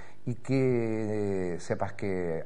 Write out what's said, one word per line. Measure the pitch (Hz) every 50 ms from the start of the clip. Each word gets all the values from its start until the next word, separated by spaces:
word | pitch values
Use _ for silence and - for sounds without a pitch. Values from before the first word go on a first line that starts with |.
| - - - - -
y | 127 117
que, | - - - 135 135 131 127 127 117 117 110 110 110 110 104 107 107 104 98 98 95 92 90 85
eh, | 82
sepas | - - 110 101 101 98
que | - - 110 98 95 92 87 85 82 80 -